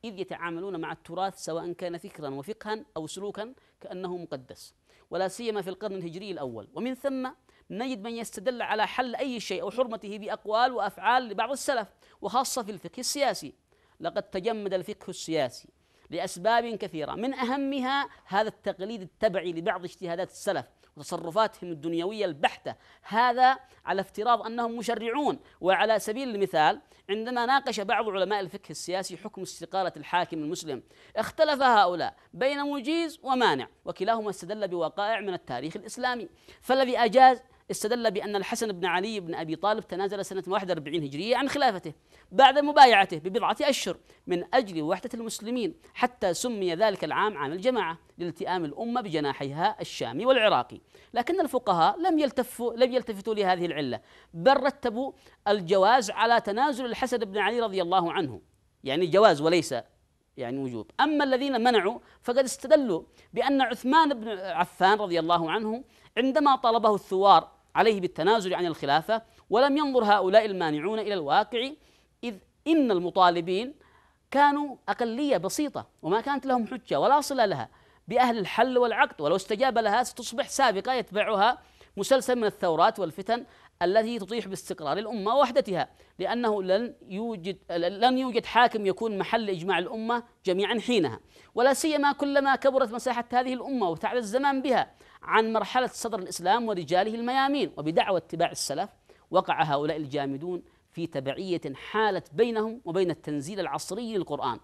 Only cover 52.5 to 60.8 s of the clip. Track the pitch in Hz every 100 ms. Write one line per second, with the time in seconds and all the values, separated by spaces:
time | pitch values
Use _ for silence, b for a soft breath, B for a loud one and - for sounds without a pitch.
52.5 | - 240 233 254 254 - 196 208 214 190
53.5 | 180 175 151 139 113 b b b 165 180
54.5 | 277 269 - 240 220 269 - b b -
55.5 | 208 165 196 190 262 202 196 226 233 208
56.5 | 202 285 240 254 214 254 240 208 196 196
57.5 | 240 226 196 170 185 170 160 151 104 _
58.5 | _ _ _ 131 143 175 180 214 151 156
59.5 | 175 147 123 - _ _ _ _ - 120
60.5 | 135 135 117